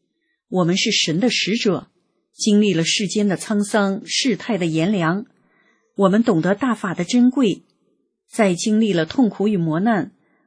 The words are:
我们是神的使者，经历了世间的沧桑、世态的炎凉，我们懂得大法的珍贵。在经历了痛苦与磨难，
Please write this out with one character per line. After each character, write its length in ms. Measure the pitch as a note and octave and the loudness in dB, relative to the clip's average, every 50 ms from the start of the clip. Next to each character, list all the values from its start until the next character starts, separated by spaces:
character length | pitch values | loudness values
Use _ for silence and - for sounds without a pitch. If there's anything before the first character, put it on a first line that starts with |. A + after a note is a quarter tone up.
| _ _ _ _ _ _ _ _ _ _ | _ _ _ _ _ _ _ _ _ _
我 160 | - F3+ F3 | -2 0 0
们 120 | E3 F3+ | 2 0
是 160 | F#3+ - A#3 G3+ | 0 0 0 0
神 260 | - - - D3 E3+ | 0 0 -2 0 0
的 100 | A#3 A#3+ | 0 0
使 280 | - - - - G#3 | 0 -2 -2 -2 -2
者， 320 | A#3 - A3 E3+ C#3 - - _ _ _ _ _ _ _ _ _ | -2 0 0 -2 -2 -4 -10 _ _ _ _ _ _ _ _ _
经 280 | - - A3+ G3+ G#3 | -4 0 2 4 4
历 140 | G#3+ G#3 F3 | 4 4 2
了 100 | D#3+ E3 | 2 0
世 240 | - - - G#3 F3 | 0 -2 -2 -4 -2
间 180 | - G#3+ G#3 | -2 0 0
的 100 | G3+ F3+ | 0 -2
沧 280 | A3 - - A3 G3+ G3+ | -2 -4 -4 -2 -2 -2
桑、 380 | G3+ - G#3+ G3+ G3 G3 - - | 0 0 0 0 0 -2 -4 -8
世 320 | - - - - C4+ G3+ | -6 -6 -2 0 0 -2
态 200 | - - - A3+ | -2 -4 -4 -4
的 100 | F3+ F3+ | -2 -2
炎 260 | E3 D#3 D#3+ D#3+ F#3+ A3 | -2 0 0 0 0 0
凉， 340 | F#3+ E3 D#3 F3 G3+ A#3 - _ _ _ _ _ _ _ _ _ _ _ _ _ | 0 0 0 -2 -2 -6 -10 _ _ _ _ _ _ _ _ _ _ _ _ _
我 120 | - G3 F#3 | 0 2 2
们 140 | F#3+ A3 A3+ | 4 2 2
懂 180 | B3+ G3+ D#3+ | 2 2 2
得 140 | D#3 F3+ G3+ | 2 0 -2
大 200 | G3+ C#4 B3+ A3+ | 0 -2 -2 -4
法 200 | - - F#3+ E3+ | -4 -4 -6 -6
的 100 | - F3 | -4 -4
珍 240 | - - B3 A#3+ B3+ | 0 2 4 4 4
贵。 340 | B3+ C#4+ C4 G3 - - - _ _ _ _ _ _ _ _ _ _ _ _ _ | 4 2 0 0 0 -2 -8 _ _ _ _ _ _ _ _ _ _ _ _ _
在 240 | - - G#3+ G3 F3+ | -2 0 0 2 0
经 260 | E3+ - A3 G#3+ G#3+ | 0 -2 0 0 2
历 120 | A3+ G#3+ F#3 | 2 2 2
了 140 | E3+ D#3+ | 0 -2
痛 240 | - - - B3+ G3+ | 0 0 0 2 2
苦 180 | - - G3 A3 | 0 0 -2 0
与 80 | G#3+ | 0
磨 240 | F3+ E3 D#3+ D3+ E3 | 0 0 0 0 0
难， 320 | G3 A#3+ A3+ F#3 - - - _ _ _ _ _ _ | 0 0 0 0 -2 -6 -10 _ _ _ _ _ _